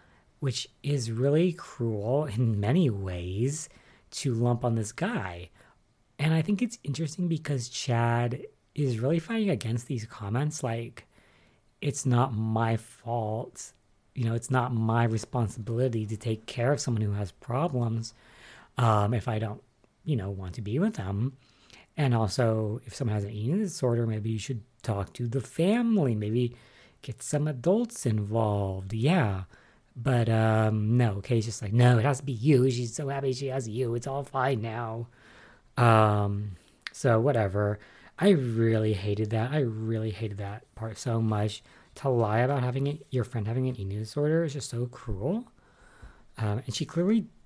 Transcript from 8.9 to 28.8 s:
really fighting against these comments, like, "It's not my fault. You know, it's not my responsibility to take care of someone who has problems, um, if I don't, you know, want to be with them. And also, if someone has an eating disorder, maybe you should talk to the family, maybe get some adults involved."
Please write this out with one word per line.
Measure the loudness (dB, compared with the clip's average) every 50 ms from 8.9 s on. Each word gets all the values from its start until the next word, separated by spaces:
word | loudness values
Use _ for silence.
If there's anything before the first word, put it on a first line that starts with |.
| 0 0
really | 0 2 0
fighting | 0 0 -2 -2 0 2 2
against | 0 0 0 -2 -2 -4 -4
these | -4 -6 -6 -6
comments, | -10 -12 -8 -6 -2 -2 0 -2 -2 -4 -4
like, | -4 -4 -4 -4 -6 -10 -14 -18 -20 _ _ -20 _ _ _ _ _ _ _ _ _ _ _ -6
"It's | -4 -4 -4 -2 0
not | 2 2 2 2 2
my | 0 -2 0 0 0 2 2 2 0
fault. | -2 -4 -8 -20 -14 -8 -4 -4 -2 -2 -2 -4 -4 -6 -8 -12 -16 -18 -18 -20 _ _ _ _ _ _ _ -6
You | -4 -2
know, | 0 -2
it's | -2 -2 0
not | 0 0 0 0
my | 0 0 2 2 4 4 4
responsibility | 2 2 -2 -4 -4 -2 -2 -2 -2 -4 -8 -6 -4 -2 0 0 0 0 -2 -4
to | -4 -6
take | -6 -4 -4 -4 -4 -6
care | -10 -4 -2 0 0
of | 0 0
someone | 0 -2 0 0
who | 0 0 -2
has | -2 -4 -6
problems, | -8 _ -8 -4 -4 -2 -2 -2 -2 -2 -2 -2 -2 -4 -6 -8 -12 _ -20 -20 -20 -20 -20 -20 -20 -20 -20 _ -2
um, | 2 4 4 4 4 4 2 0
if | 0 -2
I | -2 -2 -2
don't, | -4 -4 -6 -10 -16 _ _ _ _ _ _ _ -4
you | -2 -2
know, | -2 -2 -4
want | -6 -6 -8 -8 -8
to | -8
be | -6 -2 0
with | 0 0 0 -2
them. | -4 -4 -2 -2 0 -2 -2 -4 -8 _ _ _ _ _ -20 -20 -20 -20 _ -4
And | 0 2 2 4
also, | 2 2 0 2 2 2 2 2 0 0 -2 -4 -6 -8
if | -12 -8
someone | -4 -2 0 0
has | 0 -2
an | -4
eating | -6 -4 -2 0 0
disorder, | 0 -2 -2 -2 -2 0 0 2 2 0
maybe | 0 -2 -2 -2 -4
you | -4
should | -4 -4 -6 -8 -8 -8 _ _ _ -4
talk | -4 -2 -2 -2 -6 -6
to | -6 -4
the | -2 -2 -4
family, | -4 -4 -2 0 2 2 2 2 2 2 2 4 4 2 2
maybe | 0 0 0 0 0 0 0 -4 -8 -20 -20 -20 -20 -20 -20 _ _
get | -12 -12 -12 -10 -6
some | -4 -2 -2 0
adults | -2 -2 0 2 2 2 2 0 -2 -4 -4 -2
involved." | 0 0 0 0 0 0 0 2 2 2 0 0 -2 -4 -6